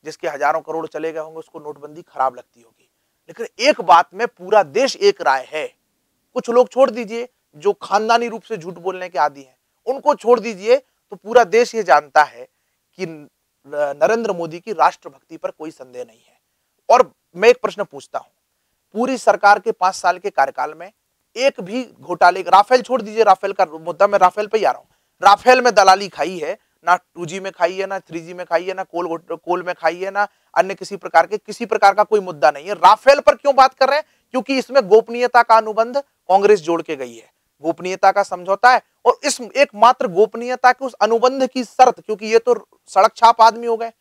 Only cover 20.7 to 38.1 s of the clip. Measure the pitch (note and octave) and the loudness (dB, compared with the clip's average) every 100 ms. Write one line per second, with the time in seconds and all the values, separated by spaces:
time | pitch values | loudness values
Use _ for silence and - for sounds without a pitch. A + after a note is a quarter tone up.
20.7 | D#3 F3+ _ _ _ _ A3 C4+ - F#3 | -12 -20 _ _ _ _ -4 -4 -4 -10
21.7 | A#3+ B3 _ C3+ F3 F3+ F#3 F3 F#3 G#3 | -8 -10 _ -12 2 2 2 2 2 4
22.7 | B3+ - B3 G3+ G#3+ G#3 F#3+ G3+ G3 F3+ | 0 0 -6 -4 0 2 2 0 -4 -4
23.7 | D#3+ E3 E3 G3+ G3+ F3+ G#3 G#3+ A3 E3 | -4 -12 -2 0 2 2 0 -4 -2 -2
24.7 | A#2+ _ _ _ _ F#3+ G3+ B3 B3+ B3 | -2 _ _ _ _ 4 4 4 4 4
25.7 | G#3 F#3+ F#3+ G3 - D3+ F#3 D3+ G3+ _ | 4 4 4 0 -8 -8 -6 -8 -10 _
26.7 | _ E3 F3+ _ E3 E3+ F#3+ F#3+ F3+ F3 | _ -2 -2 _ -14 -12 -10 -12 -4 -4
27.7 | F#3+ F#3+ F#3+ _ E3 E3 F3+ F3+ E3+ F3+ | -4 -8 -8 _ -14 -14 -16 -6 -6 -4
28.7 | F#3+ F#3+ E3+ F3 E3 _ E3 - F3 F3+ | -10 -10 -8 -8 -10 _ -14 -6 -6 -6
29.7 | F3 E3 F3 F#3+ G3 G#3 _ _ - F#3 | -6 -6 -4 -8 -6 -6 _ _ -4 -4
30.7 | F3+ F3+ G3 F#3 E3 E3 G#3 - G3+ A3 | -6 -12 -12 0 0 0 -6 -10 -14 -6
31.7 | G#3+ G3 G3 G#3 G#3+ F#3 D3+ D3+ C#3+ D#3+ | 2 2 2 0 0 -4 0 0 0 -10
32.7 | G3+ F3+ G#3+ C4 C#4+ - D4 C#4+ C4+ C4 | 2 4 4 2 2 2 0 0 2 2
33.7 | _ C4 C#4+ D#4 _ _ B3+ A#3 C4+ - | _ 0 0 -6 _ _ -8 -4 -6 0
34.7 | C4+ F#3+ A3 A3+ A#3 B3 A#3+ A#3 A3+ A3 | -2 4 2 2 -4 0 0 4 2 2
35.7 | G#3 A3+ C4 - _ - F#3+ G3+ G#3 D3+ | -4 -4 -4 -8 _ -2 2 4 2 0
36.7 | E3 D#3+ D3 B2 A2+ _ _ _ _ D3+ | -6 -6 -10 -10 -14 _ _ _ _ -8
37.7 | E3 F3+ F#3 G3 | -6 -8 0 0